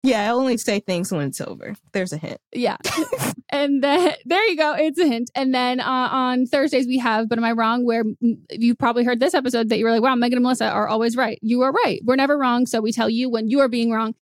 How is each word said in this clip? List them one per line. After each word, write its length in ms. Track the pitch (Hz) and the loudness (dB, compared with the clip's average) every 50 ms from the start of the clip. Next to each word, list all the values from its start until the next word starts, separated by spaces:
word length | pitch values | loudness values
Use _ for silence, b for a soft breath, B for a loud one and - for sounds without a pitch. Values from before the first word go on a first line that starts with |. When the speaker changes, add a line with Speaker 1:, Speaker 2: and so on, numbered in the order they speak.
Speaker 1:
Yeah, 240 | - 262 247 214 202 214 | 2 2 0 2 0 0
I 40 | 240 | 0
only 220 | 247 269 262 240 | 0 0 0 0
say 240 | 208 - - 208 202 | -2 -2 -2 -2 -2
things 320 | - - 185 170 180 - | -2 -2 -4 -4 -2 -4
when 160 | 196 156 143 139 | -4 -4 -4 -4
it's 120 | - - | -6 -8
over. 360 | - - 95 - - - 214 - _ _ | -10 -10 -12 -14 -12 -14 -14 -16 _ _
There's 200 | - 196 185 185 | -6 -4 -4 -4
a 40 | - 156 | -6 -8
hint. 200 | 165 - - - _ _ | -8 -10 -12 -12 _ _
Speaker 2:
Yeah. 240 | - 247 240 202 - - | -6 -2 -2 -2 -2 -4
<laughs> 500 | - - - - 320 - - 523 - - - - - _ - | -6 -6 -4 -4 -4 -4 -4 -4 -4 -4 -4 -8 -10 _ -2
And 300 | 285 285 285 285 269 254 | -2 0 0 0 0 2
then, 300 | 285 277 359 349 330 - - _ | 2 2 4 2 2 0 -2 _
there 180 | 240 339 381 427 453 | 0 0 2 2 2
you 80 | 359 | 2
go. 160 | 294 311 302 | 2 0 0
It's 260 | 302 - 302 320 277 330 | 2 2 0 0 2 2
a 80 | 349 | 2
hint. 240 | 302 233 233 240 240 _ | 2 2 0 -4 -4 _
And 200 | 269 277 262 262 | -2 0 0 2
then, 240 | 247 247 247 247 254 | 2 0 0 0 -2
uh, 60 | - - 262 254 254 - | -2 -2 -2 0 0 0
on 360 | - 262 254 254 254 247 254 | 0 0 0 0 2 0 0
Thursdays, 400 | 240 - 285 269 302 - 262 269 | 0 0 0 0 2 0 0 0
we 100 | 240 254 262 | 0 0 0
have 300 | 240 240 220 214 226 214 | 0 2 0 0 0 0
But 80 | 233 233 | -2 0
Am 60 | 233 | 0
I 80 | 226 | 0
Wrong? 320 | 233 226 226 220 233 247 247 | 0 0 0 0 0 0 0
Where 160 | 240 226 226 | 0 0 0
m-, 160 | 226 220 - _ 247 233 220 - - _ | -2 -2 -4 _ 0 0 0 -2 -8 _
you 240 | - - 226 240 240 | -6 0 2 2 2
probably 300 | - - 240 233 240 240 | 2 0 0 2 2 2
heard 160 | 247 247 226 | 2 2 2
this 140 | 254 359 - | 0 2 2
episode 340 | 294 262 277 240 233 233 214 | 0 0 0 0 0 0 0
that 100 | 226 196 | 0 2
you 60 | 220 | 2
were 60 | 226 | 2
like, 100 | 226 226 | 2 4
"Wow, 140 | 220 269 262 | 2 2 2
Megan 240 | 240 240 247 247 247 | 2 2 2 2 2
and 40 | |
Melissa 280 | 247 247 254 240 233 214 | 2 2 2 0 0 -2
are 180 | - - 214 - | 0 0 0 0
always 280 | 220 220 226 233 226 247 | 0 0 0 0 0 0
right." 200 | 262 226 214 - | -2 -2 -2 -4
You 180 | - 220 233 247 | -2 0 0 2
are 100 | 254 269 | 2 2
right. 300 | 277 415 480 277 185 - | 2 2 0 0 0 -2
We're 140 | - 220 254 | 0 0 2
never 220 | 269 269 269 294 294 | 2 4 2 2 2
wrong. 260 | 277 247 240 240 254 | 2 0 2 0 0
So 160 | 240 - 226 | 0 0 -2
we 120 | 220 226 | -2 -2
tell 180 | 220 - 226 220 | 0 0 0 0
you 180 | 226 233 254 254 | 0 -2 -2 -2
when 200 | 233 220 220 220 | -2 -2 -2 0
you 120 | 240 285 | 2 2
are 80 | 277 254 | 2 2
being 220 | 226 240 233 233 | 2 0 0 0
wrong. 220 | 226 220 226 220 220 _ _ | 0 0 -2 -4 -6 _ _